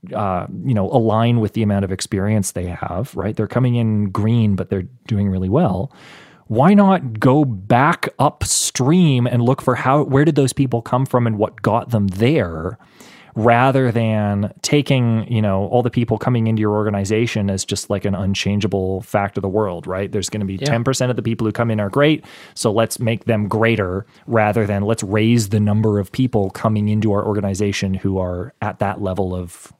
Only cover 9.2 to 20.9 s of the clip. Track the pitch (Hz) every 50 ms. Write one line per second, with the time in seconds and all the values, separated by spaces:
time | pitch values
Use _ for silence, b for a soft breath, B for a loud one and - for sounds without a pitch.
9.2 | 120 123 123 120 120 120 135 - - - 123 120 - 127 135 151 143 139 131 135
10.2 | 151 165 156 147 135 120 - - 139 127 120 117 - - - 127 135 - - 123
11.2 | 117 117 110 101 104 - - - - 113 104 117 - - 117 110 101 98 90 95
12.2 | 113 123 156 156 104 87 82 80 80 92 - B B B B B B B B B
13.2 | B B B - 107 120 117 117 127 135 131 135 131 123 110 120 113 110 110 107
14.2 | 104 101 101 101 101 98 - - - - - 147 135 - 139 127 123 117 113 110
15.2 | 107 - 120 110 107 101 95 95 101 98 - 120 117 123 - 127 120 113 113 107
16.2 | - 127 127 117 113 113 113 110 107 107 104 107 107 107 104 98 98 92 110 107
17.2 | 120 113 - 110 101 98 95 95 - - 101 - - - 101 98 - 101 98 87
18.2 | 101 95 98 - - 101 101 104 107 101 95 98 95 92 95 95 - - - 104
19.2 | 101 98 - 104 95 98 92 107 107 98 87 85 78 90 92 95 101 95 95 104
20.2 | 90 - - 110 104 95 98 92 135 143 135 117 120 135